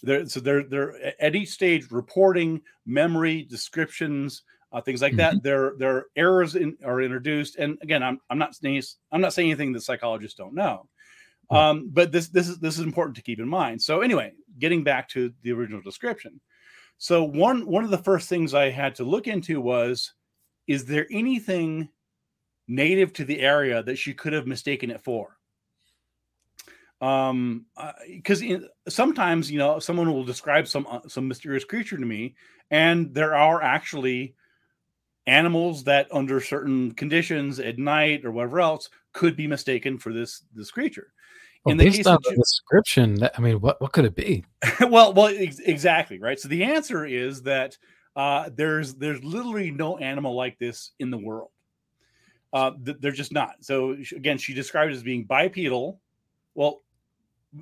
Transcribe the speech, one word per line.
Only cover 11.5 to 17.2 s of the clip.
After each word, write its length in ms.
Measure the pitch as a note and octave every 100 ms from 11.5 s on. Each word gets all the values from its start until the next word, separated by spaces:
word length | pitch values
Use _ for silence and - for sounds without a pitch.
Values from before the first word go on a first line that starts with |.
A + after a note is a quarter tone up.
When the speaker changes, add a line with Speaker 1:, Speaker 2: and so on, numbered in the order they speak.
Speaker 2:
Right. 180 | D3+ D#3
Speaker 1:
Um, 200 | D3+ B2+
but 180 | D3 F3
this, 160 | E3+ E3
this 200 | F3+ E3+
is, 100 | F3
this 180 | D#3+ D#3+
is 60 |
important 320 | D#3+ E3+ D3+ A#2
to 60 |
keep 180 | - A2
in 80 | B2
mind. 340 | F3 C3 A2+
So 200 | - E3
anyway, 320 | B3 E3+ G#2+ - _ B2
getting 240 | D#3+ E3+
back 240 | C#3+ B2+ -
to 220 | C3 B2 A#2+
the 100 | A#2+
original 280 | A#2+ A2 G#2
description. 600 | F#2+ - A#3+ - - - _ _ _ - _ -
So 260 | - E3+